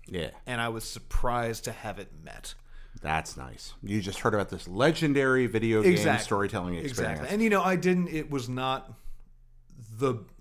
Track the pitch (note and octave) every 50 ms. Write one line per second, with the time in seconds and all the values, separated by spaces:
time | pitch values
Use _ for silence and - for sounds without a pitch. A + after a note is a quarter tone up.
0 | - - F#2+ F2 D#2 - - - - B2+ B2 A#2 A#2 A#2 A2+ A2+ - - - -
1 | - - - - - B2 A#2+ A#2+ A#2 A#2 A2+ - - A#2+ A2 - - G#2+ F#2+ G2+
2 | F#2+ - F2 D#2 D#2+ C#2+ G#1 - - - - - - - - - - - - -
3 | - D2+ D#2 D#2+ D#2 - - - C2 B1+ A#1 - - - - - - G2+ G2+ G#2+
4 | F#2 G2 F#2+ - - A#2+ G#2+ G#2 F#2+ - F#2+ E2+ - F2 F2+ G2+ C3 D#3+ D#3+ -
5 | D#3+ D3 C#3 C#3 C3+ C3 C3 C3 B2+ A2+ G#2 A2 A2 A2+ A2 G#2+ G#2 F3+ F3+ -
6 | - D#3 C3 A2+ A2 - G#2+ G2 G2+ G2 A2 G2 F2 F2+ F2+ E2 - C#3+ B2 A#2
7 | A2+ G#2+ G2 D2+ - C#3 G3 G#3+ A3+ A3 G#3 G3 F3 F#3+ F#3 E3+ F3+ F3+ F#3 F3+
8 | F3+ E3 D3+ D#3 D3+ C#3 D3 C#3 A#2+ A#2 B2+ B2+ C3 C3 C3 C3 - - A#2 -
9 | - - - - - - - - - - - - - - - - A2+ G#2 A2+ A2
10 | C3+ - - A2 F#2 - - -